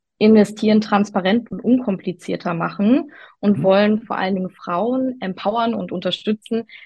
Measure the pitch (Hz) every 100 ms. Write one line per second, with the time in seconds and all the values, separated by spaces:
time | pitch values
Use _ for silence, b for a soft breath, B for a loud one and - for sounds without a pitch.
0 | _ _ 214 220 202 - 214 214 214 202
1 | 202 196 180 233 - 180 214 254 233 185
2 | 185 170 - 175 185 170 170 170 208 285
3 | 294 B B B 202 190 185 196 208 214
4 | - - 190 196 185 - - 175 226 262
5 | 262 254 190 - 202 233 233 220 180 175
6 | 180 - 208 214 - 226 226 B